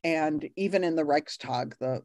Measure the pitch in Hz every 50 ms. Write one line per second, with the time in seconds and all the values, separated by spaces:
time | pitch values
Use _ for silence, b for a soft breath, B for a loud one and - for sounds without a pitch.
0 | - 165 160 160 156 156 151 147 156 156 - 180 196 196 190 190 180 170 165 160
1 | 156 147 143 151 151 - - - - 135 123 123 127 127 - - 127 131 131 -